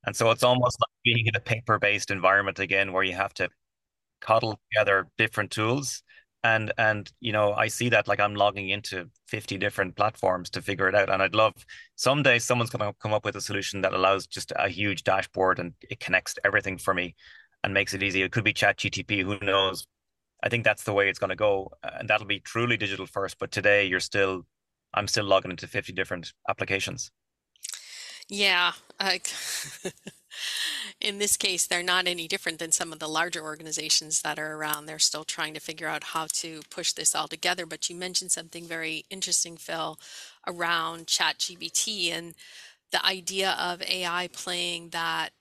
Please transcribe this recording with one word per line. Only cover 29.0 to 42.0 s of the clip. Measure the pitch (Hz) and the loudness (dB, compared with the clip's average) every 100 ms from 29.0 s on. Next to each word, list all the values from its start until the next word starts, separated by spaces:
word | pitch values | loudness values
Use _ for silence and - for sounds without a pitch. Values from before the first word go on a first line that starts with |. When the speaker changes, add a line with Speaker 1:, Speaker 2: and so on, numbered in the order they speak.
Speaker 2:
I, | 196 185 - - - - - - | -2 -2 -4 -8 -8 -8 -8 -10
<laughs> | 190 - - - _ - - - - - 208 - | -12 -12 -20 -20 _ -10 -8 -4 -4 -6 -10 -6
in | 214 202 | -4 -2
this | 208 - | 0 2
case, | 202 180 - | 2 0 2
they're | 175 | 0
not | 175 180 180 | 2 2 2
any | 175 165 | -2 -4
different | 196 - 156 | -4 -4 -6
than | 165 | -2
some | - 170 | -2 -2
of | 156 | -6
the | 156 | -4
larger | 156 175 170 | 0 0 -4
organizations | 156 151 160 156 156 - 156 160 | -8 -10 -8 -6 0 0 0 -2
that | 151 151 | -2 -4
are | 156 156 | -6 -4
around. | 151 151 151 | -2 -4 -4
They're | 156 | 0
still | - 151 | 0 0
trying | 156 - 156 | -8 -4 -4
to | 156 | -6
figure | - 160 160 | -12 -8 -6
out | 156 | -6
how | - 160 160 | -4 -6 -2
to | - 165 156 - | -4 -4 -12 -12
push | - 165 | -6 -4
this | - 160 | 0 0
all | 170 156 | 0 -4
together. | 160 180 180 | -2 -2 -2
But | 165 160 - | -4 -6 -6
you | 175 | -6
mentioned | 180 180 185 | -4 -4 0
something | 175 170 170 170 | -4 -4 -14 -10
very | 165 160 160 - | -6 -6 -6 -8
interesting, | 196 185 170 175 170 | -8 -2 0 -2 -8
Phil, | - 165 160 160 - - - - - | -8 -4 -4 -8 -16 -18 -18 -12 -10
around | 175 170 170 165 165 165 | -4 0 0 -2 -6 -2
Chat | - 165 147 | 2 2 0
G | - 175 | -6 -6
P | 175 | -4
T | - - 214 | -2 -2 -2